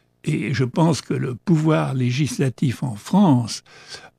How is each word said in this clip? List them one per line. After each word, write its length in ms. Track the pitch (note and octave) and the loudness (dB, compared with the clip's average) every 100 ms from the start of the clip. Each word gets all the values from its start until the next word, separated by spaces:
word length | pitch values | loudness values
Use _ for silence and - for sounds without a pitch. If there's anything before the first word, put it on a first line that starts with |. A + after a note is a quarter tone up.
| _ _ | _ _
Et 300 | - D#3 G#2 | -4 -4 -2
je 120 | A#2+ B2+ | -2 -2
pense 360 | F3+ E3 C3 | 2 2 0
que 140 | - C#3 | -4 -4
le 180 | B2+ | -4
pouvoir 600 | A#2 - D#3+ D#3 D#3+ D3 C3 | -4 0 2 2 0 0 -2
législatif 880 | B2 B2 C#3 - C3+ - C3+ - | -2 0 -2 -2 -4 0 -2 -2
en 120 | - G#2 | -6 -8
France 680 | - F#3 G3 B2 A2 - _ - - - - | 0 4 6 4 0 -8 _ -20 -18 -18 -18